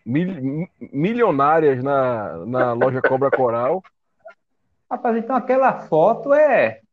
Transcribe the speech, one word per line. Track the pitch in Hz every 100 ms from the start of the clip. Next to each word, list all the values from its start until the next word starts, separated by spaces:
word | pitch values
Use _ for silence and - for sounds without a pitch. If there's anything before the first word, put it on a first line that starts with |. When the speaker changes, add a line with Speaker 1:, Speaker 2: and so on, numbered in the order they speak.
Speaker 1:
mil-, | - 135 180 180
mi-, | 131 151 185 _
milionárias | 120 135 175 240 226 143 139 165 151 131
na, | 131 139 131 117 98 82 95
na | 127 127
loja | 120 127 127
Cobra | 131 131 135
Coral. | 127 127 117 123 185 - _ _ _ - - _ _ _ _ _
Speaker 2:
Rapaz, | 254 247 226
então | 220 262
aquela | 262 262 262 -
foto | - 156 180 226 -
é | 285 302 214 113 - _